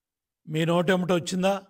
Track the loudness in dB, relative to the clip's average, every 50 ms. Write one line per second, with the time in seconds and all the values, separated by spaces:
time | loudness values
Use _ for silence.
0 | _ _ _ _ _ _ _ _ _ -8 -4 -2 -2 0 0 0 2 2 0 0
1 | 2 0 0 0 0 -2 -4 0 0 0 0 0 -4 -12